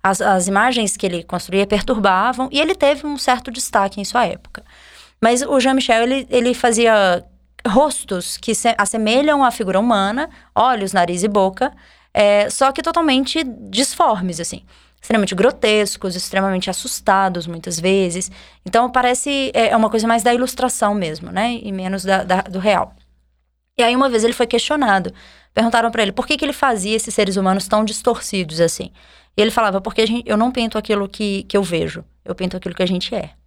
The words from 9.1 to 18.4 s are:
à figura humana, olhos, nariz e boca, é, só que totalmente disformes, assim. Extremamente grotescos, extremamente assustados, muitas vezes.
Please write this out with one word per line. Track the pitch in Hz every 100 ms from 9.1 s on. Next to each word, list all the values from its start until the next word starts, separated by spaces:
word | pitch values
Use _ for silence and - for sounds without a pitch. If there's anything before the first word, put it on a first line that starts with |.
| 247 302 285
à | 262
figura | 233 190 185
humana, | 240 208 196 240 320 - _
olhos, | - 247 233 196
nariz | 196 175 180
e | 208
boca, | 202 190 190 269 - - _ _
é, | - 208 208 208
só | - 269
que | 269
totalmente | 320 330 311 262 254 320 269 226 202
disformes, | 196 - - 320 202 185 165
assim. | 165 - _ _ _ _
Extremamente | - 226 196
grotescos, | 185 233 285 214 214 202 - 190 180
extremamente | - 190 196 185 190
assustados, | 180 247 - - 196 190 175 165
muitas | 165 160 165
vezes. | 185 196 185 170 180 -